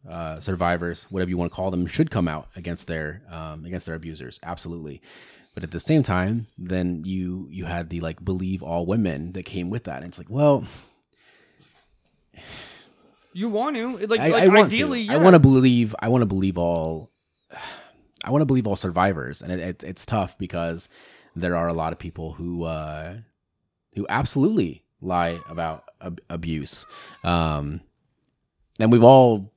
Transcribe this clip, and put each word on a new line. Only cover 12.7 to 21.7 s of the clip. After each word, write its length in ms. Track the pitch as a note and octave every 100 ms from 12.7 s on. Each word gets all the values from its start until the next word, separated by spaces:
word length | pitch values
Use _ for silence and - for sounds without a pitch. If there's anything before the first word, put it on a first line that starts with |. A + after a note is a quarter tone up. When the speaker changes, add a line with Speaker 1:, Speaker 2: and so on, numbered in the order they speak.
| - _ _ _ _ _
Speaker 2:
You 160 | F3+ A3+
want 260 | G#3 C4+ C#4
to, 200 | A#3 A#3 G#3
like, 120 | A3+
Speaker 1:
I, 80 | D3+
Speaker 2:
like, 160 | E3
Speaker 1:
I 40 | F#3
want 180 | G#3 F#3
Speaker 2:
ideally, 260 | A3+ D4 B3 G#3+
Speaker 1:
to. 60 |
Speaker 2:
yeah. 0 |
Speaker 1:
I 40 | C#3+
wanna 220 | F3+ F3
believe, 560 | C3+ C3 B2+ A#2+ A2+ A2
I 100 | A2
wanna 160 | B2 A2
believe 300 | F#2+ G2 F2
all, 520 | E2+ E2+ D#2+ D#2+ - _ _ _ _ - -
<sighs> 580 | - - _ _ _
I 60 | -
wanna 140 | C#3 D3
believe 220 | C3 A2
all 80 | G2+
survivors. 680 | F#2+ E2+ F#2+ E2+ B1+ C#2+
And 100 | -
it, 80 | F2+
it, 240 | E2+ F2+
it's 220 | D#2+ F#2 -
tough 320 | A2+ F#2 -
because 500 | F#2 E2+ E2+ E2 - - - - _ -
there 200 | F2 F2
are 120 |
a 60 | E2+